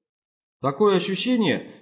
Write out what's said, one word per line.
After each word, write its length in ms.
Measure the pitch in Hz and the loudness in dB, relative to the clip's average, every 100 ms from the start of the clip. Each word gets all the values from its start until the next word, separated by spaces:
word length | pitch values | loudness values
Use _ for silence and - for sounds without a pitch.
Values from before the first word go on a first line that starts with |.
| _ _ _ _ _ _ | _ _ _ _ _ _
Такое 360 | 135 143 208 185 | -6 2 2 2
ощущение, 760 | 180 190 247 247 180 101 - - | 0 -4 -2 0 0 -2 -6 -20